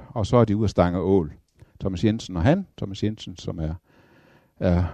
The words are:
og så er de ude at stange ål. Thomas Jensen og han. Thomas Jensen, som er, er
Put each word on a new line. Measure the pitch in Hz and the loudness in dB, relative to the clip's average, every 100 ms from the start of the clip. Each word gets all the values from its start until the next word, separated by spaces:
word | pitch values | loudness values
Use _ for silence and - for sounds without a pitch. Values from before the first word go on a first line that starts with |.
| - | -4
og | 120 98 | -6 2
så | 123 | 4
er | |
de | 113 104 | 4 2
ude | |
at | 104 | 0
stange | - 87 90 | 2 2 2
ål. | 90 98 76 - _ _ - - | 2 2 2 -8 _ _ -20 -8
Thomas | 98 92 | -6 0
Jensen | 110 110 - 87 | 0 0 -4 0
og | |
han. | 104 185 185 - | 2 2 -2 -10
Thomas | 98 95 | -10 -4
Jensen, | 107 110 - 90 | -4 -6 -12 -14
som | - 85 | -10 -6
er, | 78 85 _ _ _ _ _ _ _ - | -6 -6 _ _ _ _ _ _ _ -2
er | 92 87 87 | 2 2 0